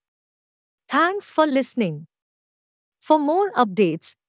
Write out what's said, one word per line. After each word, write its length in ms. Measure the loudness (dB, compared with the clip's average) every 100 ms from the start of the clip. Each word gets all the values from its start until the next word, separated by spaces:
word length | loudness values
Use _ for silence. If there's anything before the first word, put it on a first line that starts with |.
| _ _ _ _ _ _ _ _ -4
Thanks 420 | 0 0 0 -4
for 160 | 0 2
listening. 640 | 2 -2 -2 -4 -4 -14 _ _ _ _ _ _ _ _ _
For 180 | 0 2
more 340 | 2 0 0
updates, 640 | 0 0 2 0 0 -6 -10